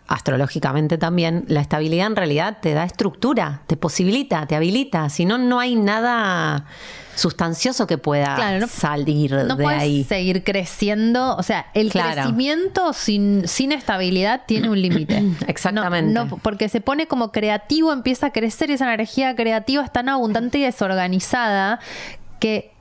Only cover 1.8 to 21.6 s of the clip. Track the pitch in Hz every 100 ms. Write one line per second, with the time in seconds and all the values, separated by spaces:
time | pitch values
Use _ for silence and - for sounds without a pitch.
1.8 | 156 165 208 208 165 147 185 214 170 151
2.8 | 175 - 202 - 240 247 156 139 - 160
3.8 | 165 - 180 247 277 165 147 151 170 233
4.8 | 269 170 151 147 175 240 247 247 247 233
5.8 | 202 214 240 233 202 175 160 143 147 -
6.8 | - - - - 175 - 170 165 254 247
7.8 | 202 165 - 143 143 139 214 190 233 -
8.8 | 156 147 143 147 147 139 139 135 147 151
9.8 | 147 143 131 196 185 185 196 196 175 -
10.8 | 202 208 226 247 262 196 180 190 - 214
11.8 | 220 196 165 147 135 226 269 320 370 381
12.8 | 349 277 - 208 202 202 170 - 269 294
13.8 | 240 190 185 185 196 254 - 220 233 202
14.8 | 185 165 151 208 202 160 - 175 185 208
15.8 | 180 175 160 226 233 175 220 202 214 233
16.8 | 269 285 311 254 226 220 214 208 - 311
17.8 | 320 277 254 247 285 226 220 - 302 269
18.8 | 254 220 220 - 262 233 226 220 220 277
19.8 | 262 247 247 269 226 214 240 285 269 -
20.8 | 190 190 180 185 - 254 233 196